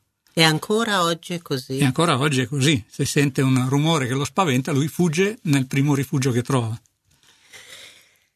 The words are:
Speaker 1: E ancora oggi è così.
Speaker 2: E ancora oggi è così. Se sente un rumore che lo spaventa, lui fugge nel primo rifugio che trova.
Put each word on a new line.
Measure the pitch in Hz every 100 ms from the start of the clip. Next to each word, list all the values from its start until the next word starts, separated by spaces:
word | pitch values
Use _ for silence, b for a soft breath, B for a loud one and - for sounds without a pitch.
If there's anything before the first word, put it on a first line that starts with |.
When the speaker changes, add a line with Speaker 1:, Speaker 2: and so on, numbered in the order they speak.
| _ _ _
Speaker 1:
E | -
ancora | 160 156 - 214 226 202
oggi | 170 170 -
è | 175
così. | - 139 - 135
Speaker 2:
E |
ancora | 139 127 170 135
oggi | 147 131
è | 127
così. | 147 135 143 -
Se | -
sente | 139 - 143 131
un | 131 131 127
rumore | 139 156 160 123
che |
lo | 131
spaventa, | 143 - 185 127 131
lui | 139 151
fugge | - 175 151 196 220
nel | 180 143 131
primo | 139 143 143
rifugio | 139 143 131
che | 120
trova. | 123 135 113 113 _ _ _ _ B B B B B B B B B B B